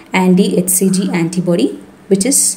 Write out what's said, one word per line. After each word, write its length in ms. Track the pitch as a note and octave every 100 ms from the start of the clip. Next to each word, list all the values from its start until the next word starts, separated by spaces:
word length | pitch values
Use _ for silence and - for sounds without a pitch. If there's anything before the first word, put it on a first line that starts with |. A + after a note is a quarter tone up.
| - F#3+ F#3
anti-H 460 | F3+ A3 F3+ F3+ -
C 140 | F#3+ F#3
G 120 | G3 F3+
antibody 440 | E3 F3+ F3 F3 C#4+ - - - -
which 160 | G3 A3+
is 60 | C#4 -